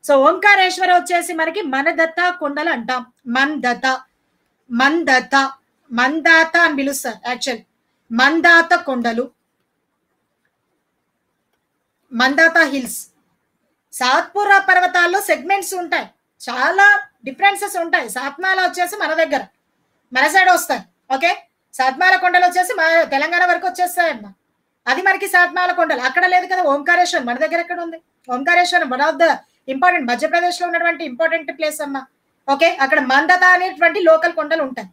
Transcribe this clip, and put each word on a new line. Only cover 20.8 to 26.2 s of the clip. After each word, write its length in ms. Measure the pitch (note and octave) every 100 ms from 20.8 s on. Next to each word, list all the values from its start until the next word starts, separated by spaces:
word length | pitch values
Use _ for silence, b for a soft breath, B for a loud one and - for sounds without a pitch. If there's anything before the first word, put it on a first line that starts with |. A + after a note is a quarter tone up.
| - _ _ C4
ఓకే, 160 | E4+ G4+ _ _ _ -
సాత్మాల 360 | C4 C4 F#4 F#4
కొండలు 220 | F4+ F4+ F4+
వచ్చేసి 260 | F4+ F4+ G#4
మా 60 | D#4+ E4 D#4 C#4
తెలంగాణ 280 | D4+ F4 F4+
వరకు 140 | F4 F#4
వచ్చేస్తాయమ్మా. 640 | F#4 F4+ F4+ E4+ A#3+ G3+ _ _ _ _ _ A#3
అది 100 | C4+ F#4+
మనకి 200 | G4 G4
సాత్మాల 380 | F4+ F4 F4 F4+ F4
కొండలు. 220 | D#4+ C#4 B3+
అక్కడ 160 | D4